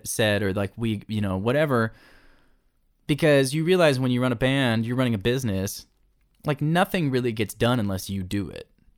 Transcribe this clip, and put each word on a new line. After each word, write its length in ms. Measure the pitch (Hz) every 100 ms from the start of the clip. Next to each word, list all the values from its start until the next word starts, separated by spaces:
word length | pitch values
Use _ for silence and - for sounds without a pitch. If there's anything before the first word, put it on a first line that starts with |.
said 380 | - - 110 101
or, 80 | 104
like, 200 | 95 98 -
we, 260 | 113 104 -
you 120 | 107
know, 160 | 101 95
whatever." 580 | 107 139 151 123 110 - - - - _ _ _ _ _ _ _ -
Because 460 | 151 160 143 135
you 100 | 147
realize 340 | 160 185 160 127
when 120 | 131
you 100 | 123
run 120 | 127
a 40 | 117
band, 480 | 131 139 127 113
you're 100 | 113
running 200 | 123 127
a 40 | 110
business, 680 | 107 127 123 95 98 - - _ _ _ _ _
like, 160 | - 143
nothing 500 | 147 175 190 190 147
really 220 | 127 123
gets 220 | 113 104
done 260 | - 117 123
unless 280 | 101 95 -
you 120 | 98
do 280 | 92 101 90
it. 180 | 50 50 _ _